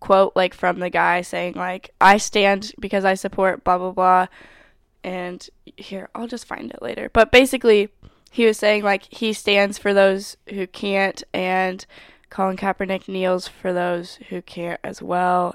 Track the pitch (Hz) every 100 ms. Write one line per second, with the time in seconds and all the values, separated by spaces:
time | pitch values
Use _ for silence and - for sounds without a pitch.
0 | - 190 190 - 185 - 180 175 180 170
1 | 170 175 180 180 180 175 180 185 - -
2 | 185 202 - 208 196 196 208 - 196 202
3 | 190 190 196 - 185 175 - 180 185 185
4 | 185 185 185 - - - _ _ _ _
5 | 185 185 180 180 - _ - - - 196
6 | - - 233 240 - - - - - -
7 | - 226 220 247 269 262 233 208 208 _
8 | - _ _ - 226 220 208 214 202 196
9 | - - 226 214 - 202 202 202 202 196
10 | 196 196 202 - - 196 185 - 202 196
11 | 196 - - - 185 185 185 185 - -
12 | - _ _ - 190 185 196 185 196 190
13 | - 190 185 185 - - 185 180 180 175
14 | 175 - - 185 - - 170 170 - -
15 | - 175 180 180 175